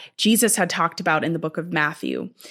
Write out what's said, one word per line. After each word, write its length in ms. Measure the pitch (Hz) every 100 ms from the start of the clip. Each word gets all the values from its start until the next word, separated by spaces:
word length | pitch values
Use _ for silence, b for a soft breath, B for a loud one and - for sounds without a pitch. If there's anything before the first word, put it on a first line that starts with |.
| B -
Jesus 400 | 214 226 220 208
had 140 | 175
talked 320 | - 165 -
about 240 | 175 156 135
in 80 |
the 60 | 165
book 180 | 160 160
of 160 | 170
Matthew. 560 | 170 151 160 - 64 - _ B